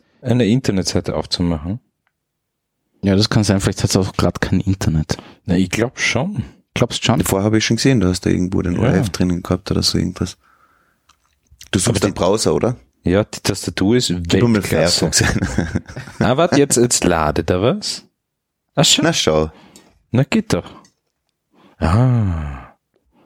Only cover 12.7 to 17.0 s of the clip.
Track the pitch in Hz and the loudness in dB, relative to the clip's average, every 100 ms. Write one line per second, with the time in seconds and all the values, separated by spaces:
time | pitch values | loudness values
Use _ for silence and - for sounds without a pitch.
12.7 | 123 _ _ - 92 107 - - 101 - | -4 _ _ 0 0 0 -4 -4 -4 -4
13.7 | 87 95 120 - 90 85 95 117 110 90 | -2 0 2 0 -4 0 2 2 2 0
14.7 | - 80 - 165 - - - 95 - 85 | 0 0 0 0 0 0 0 -2 -2 -4
15.7 | - - - - - 110 131 170 139 143 | -4 -8 -16 -12 -2 0 2 2 2 2
16.7 | - 120 - | 2 0 2